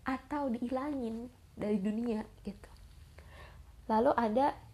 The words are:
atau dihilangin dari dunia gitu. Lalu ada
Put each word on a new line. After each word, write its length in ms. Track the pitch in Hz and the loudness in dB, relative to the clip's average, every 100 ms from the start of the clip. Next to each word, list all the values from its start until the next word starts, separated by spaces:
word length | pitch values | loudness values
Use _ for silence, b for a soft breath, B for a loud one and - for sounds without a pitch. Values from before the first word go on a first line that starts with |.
atau 480 | - 262 - 294 277 | -4 -4 -4 -2 0
dihilangin 800 | 226 240 254 285 277 233 226 247 - - | -2 -2 -2 -2 -2 -4 -6 -8 -14 -18
dari 240 | - 208 208 | -4 0 2
dunia 480 | 202 214 240 214 - - | 2 0 0 -2 -4 -10
gitu. 280 | 208 - - - - - B B B B B B B - - | -12 -12 -14 -18 -20 -20 B B B B B B B -10 2
Lalu 200 | 220 262 - | 4 6 6
ada 400 | 220 220 285 - - | 4 4 4 2 -8